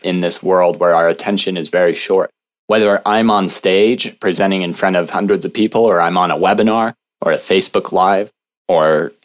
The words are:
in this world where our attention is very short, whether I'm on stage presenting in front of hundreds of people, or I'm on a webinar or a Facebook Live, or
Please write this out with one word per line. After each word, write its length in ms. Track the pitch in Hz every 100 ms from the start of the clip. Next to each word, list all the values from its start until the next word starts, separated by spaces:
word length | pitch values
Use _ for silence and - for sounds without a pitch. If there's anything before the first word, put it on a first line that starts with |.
in 180 | 92 90
this 220 | 87 -
world 380 | 92 92 87 82
where 140 | 87
our 140 | 82 85
attention 480 | 82 - 98 95 90
is 120 | 78
very 260 | 90 87
short, 360 | 82 - 95 87 _ _ _ -
whether 360 | 110 104 101
I'm 260 | 104 110 113
on 180 | 104 90
stage 680 | - 98 95 110 123 117 -
presenting 420 | 117 127 98 95
in 100 | 87
front 240 | - 95 90
of 140 | 85
hundreds 340 | 90 98 95
of 80 | 90
people, 320 | - 107 113
or 160 | 113 87
I'm 160 | 85 90
on 140 | 87
a 60 | 76
webinar 580 | 92 104 110 113 113 - _ _
or 120 | -
a 40 | 76
Facebook 560 | - 95 - 98 -
Live, 380 | 92 95 98 107 _ _ _ -
or 440 | 85 78 78 82 -